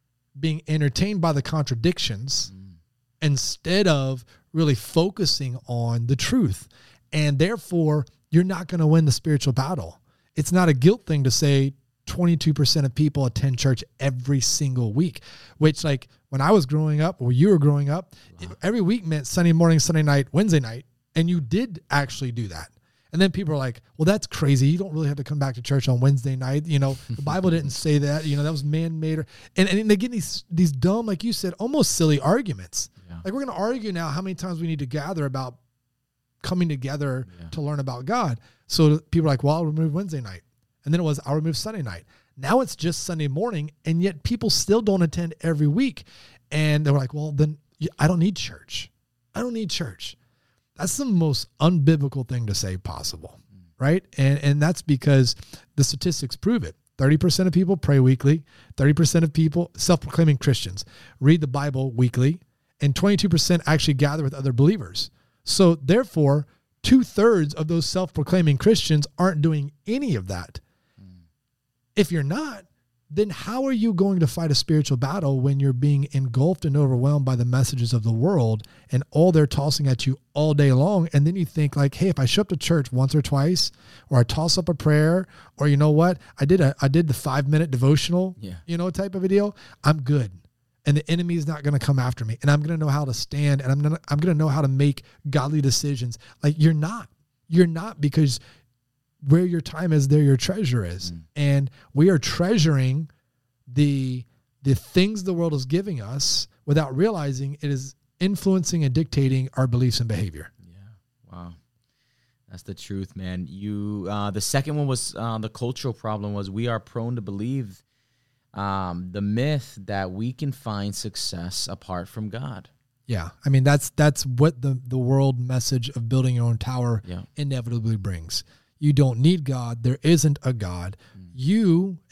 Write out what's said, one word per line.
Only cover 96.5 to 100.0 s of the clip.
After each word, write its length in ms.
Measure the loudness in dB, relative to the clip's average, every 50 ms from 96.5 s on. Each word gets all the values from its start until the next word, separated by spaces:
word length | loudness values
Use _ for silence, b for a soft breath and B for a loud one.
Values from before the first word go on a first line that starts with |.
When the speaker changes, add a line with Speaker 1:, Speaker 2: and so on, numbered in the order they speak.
| 2 4
Speaker 1:
you're 160 | 4 4 4
not. 340 | 4 -2 -4 -6 -8 -12 -16 _ _ _ _ _ _ _
You're 200 | -2 4 4 4
not, 360 | 4 2 -4 -8 -10 -8 -2 -2
because 360 | 0 2 2 2 2 0 -2 b b b b b b _ _ _ _ _ _ _ _ _ _ 0
where 180 | 2 4 4 4
your 160 | 2 0 -2
time 320 | -4 -6 -8 -6 -2 2 2
is, 140 | 2